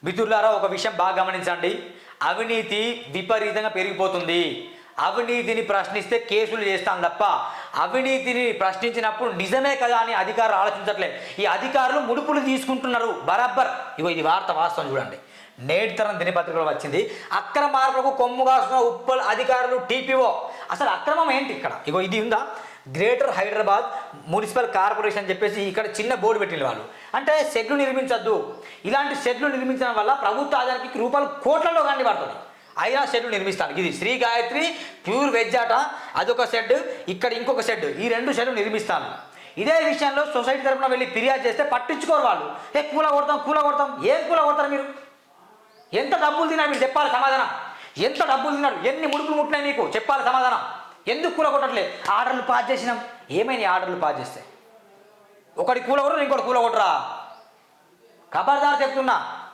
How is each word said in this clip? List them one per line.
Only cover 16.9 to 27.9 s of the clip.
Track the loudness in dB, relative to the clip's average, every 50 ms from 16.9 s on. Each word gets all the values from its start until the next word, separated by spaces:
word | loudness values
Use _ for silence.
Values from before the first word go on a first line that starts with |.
| -2 -2 -2 -2 -4 -12 -10 -4
అక్రమార్కులకు | -4 -4 -4 0 0 2 2 2 2 2 2 2 2 2 0 0
కొమ్ము | 2 2 0 0 2 2 4
కాస్తున్న | 6 6 4 4 2 2 4
ఉప్పల్ | 4 2 2 -2 -2 0 0 0
అధికారులు | 2 0 0 0 2 2 2 2 2 0 0 -2
టీపీఓ. | -2 -2 -2 -2 0 0 2 4 4 4 2 0 -6 -10 -12 -12 -8 -8
అసలు | -4 -2 0 0
అక్రమం | 0 0 0 0 2 2 2 2
ఏంటి | 2 0 0 -2 -6
ఇక్కడ? | -4 -6 -6 -6 -6 -6 -2
ఇగో, | 0 0
ఇది | 0 0 0 -2
ఉందా, | 0 2 0 0 0 -2 -10 -12 -14 -16 -18 -20 -18 -10 -2
గ్రేటర్ | 0 2 2 4 4 2 2
హైదరాబాద్ | 2 0 -2 0 0 0 2 4 4 2 2 -2 -6 -8 -10 -12 -16 -16 -8 -2
మున్సిపల్ | -2 0 0 0 0 0 0 2
కార్పొరేషన్ | 2 2 2 2 2 2 0 0 0 0
అని | -2 -2
చెప్పేసి | -2 0 0 0 0 0
ఇక్కడ | -4 -2 -2 -2 -2 -2
చిన్న | -2 -4 -2 -2 -2
బోర్డు | 2 2 2 2 2
పెట్టిన | 0 -2 -2 -2 -2
వాళ్ళు. | -2 -2 -4 -8 -12 -16 -18 -18 -4 -4
అంటే, | -2 2 2 2 4 2 2 0
షెడ్లు | -2 0 0 0
నిర్మించొద్దు, | 2 2 2